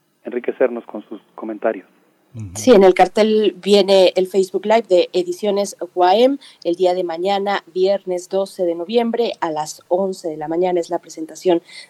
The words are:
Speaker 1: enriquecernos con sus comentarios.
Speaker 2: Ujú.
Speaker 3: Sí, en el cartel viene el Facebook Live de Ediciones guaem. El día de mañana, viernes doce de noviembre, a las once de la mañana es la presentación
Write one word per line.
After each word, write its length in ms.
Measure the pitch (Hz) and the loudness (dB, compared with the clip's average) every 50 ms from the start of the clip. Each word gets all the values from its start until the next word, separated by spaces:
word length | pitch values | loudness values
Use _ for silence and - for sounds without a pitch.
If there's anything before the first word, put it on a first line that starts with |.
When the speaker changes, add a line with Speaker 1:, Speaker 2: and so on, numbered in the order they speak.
| _ _ _ _ _ | _ _ _ _ _
Speaker 1:
enriquecernos 600 | 117 113 123 120 - 113 - 135 123 120 117 - | -10 -10 -8 -6 -8 -4 -2 -2 -2 -2 -6 -12
con 180 | - - 110 107 | -14 -16 -16 -16
sus 180 | _ 113 98 - _ _ | _ -18 -18 -18 _ _
comentarios. 500 | - - 110 110 101 - 117 110 98 90 _ _ _ _ _ _ _ _ _ _ | -14 -12 -12 -12 -6 -4 -4 -6 -6 -10 _ _ _ _ _ _ _ _ _ _
Speaker 2:
Ujú. 140 | 117 107 95 87 | -16 -16 -14 -12
Speaker 3:
Sí, 160 | - - 262 | -4 4 6
en 120 | 247 196 196 | 6 8 8
el 100 | 190 185 | 6 6
cartel 600 | - 185 180 - 220 214 220 214 214 214 196 180 180 | 6 2 2 4 0 2 2 2 2 0 0 -2 -4
viene 500 | 175 190 202 202 190 190 196 190 185 175 - | 0 2 4 4 4 4 4 6 6 4 4
el 120 | 185 185 185 | 2 -2 0
Facebook 380 | - 202 190 185 - 190 - | 0 -2 -2 -2 -4 -6 0
Live 200 | 208 214 233 226 - | 2 0 0 2 2
de 200 | 185 180 170 - - | 2 2 2 2 -2
Ediciones 640 | 185 175 180 175 - - 208 196 202 202 196 - - 175 175 - | -4 -4 -4 -6 -6 -4 -2 -2 -2 -2 -4 -6 -12 -12 -10 -2
guaem. 460 | 180 180 180 190 214 247 262 277 277 - - - _ - | 0 2 4 4 4 4 2 2 -2 -8 -18 -20 _ -6
El 120 | 170 175 | -6 -2
día 180 | 170 185 175 180 | 0 0 0 0
de 80 | 185 180 | 0 -4
mañana, 600 | 170 165 165 175 190 202 196 196 202 202 - - - 156 | -6 -6 -4 -4 -2 -2 -2 -2 -2 -4 -4 -6 -8 _
viernes 540 | 185 185 190 202 190 - 185 180 180 180 - | -2 0 0 0 -2 -4 -6 -8 -8 -8 -6
doce 340 | - 190 196 196 - - 185 | -4 -4 -4 -4 -6 -4 -4
de 100 | 170 170 | -4 -4
noviembre, 600 | 170 170 175 220 240 233 233 226 226 240 214 - - | -6 -8 -2 -2 -2 -2 0 -2 -2 -4 -4 -4 -6
a 120 | - 170 | -6 -6
las 320 | 156 151 151 156 - - _ _ | -4 -6 -8 -8 -12 -18 _ _
once 420 | - 180 196 190 190 185 - 170 | -2 -2 -2 -2 -4 -6 -8 -10
de 80 | 156 151 | -10 -8
la 100 | 151 151 | -8 -6
mañana 320 | 160 170 180 185 180 175 | -2 -2 -2 0 0 -2
es 100 | 170 - | -4 -4
la 100 | 175 170 | -6 -8
presentación 640 | - 165 - - 160 160 156 160 - 185 170 170 - _ - - - - | -8 -10 -14 -16 -14 -14 -16 -6 -2 0 0 0 -2 _ -18 -20 -20 -14